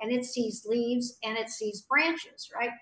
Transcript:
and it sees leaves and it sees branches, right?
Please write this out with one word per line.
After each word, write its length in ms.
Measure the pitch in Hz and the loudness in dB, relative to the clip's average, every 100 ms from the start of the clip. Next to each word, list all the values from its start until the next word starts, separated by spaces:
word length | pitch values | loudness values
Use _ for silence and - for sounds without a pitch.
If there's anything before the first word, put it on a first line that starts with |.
and 120 | 220 | 0
it 140 | 247 247 | 0 0
sees 400 | - 226 202 208 | 0 -2 -2 0
leaves 480 | 233 233 247 240 - | 2 2 2 0 -4
and 140 | 220 220 | -4 -2
it 100 | 226 | -4
sees 320 | - 214 202 | -4 -4 -4
branches, 680 | - 277 320 330 - - - | 2 4 4 2 -4 -12 -12
right? 180 | - 240 240 | -2 -2 -4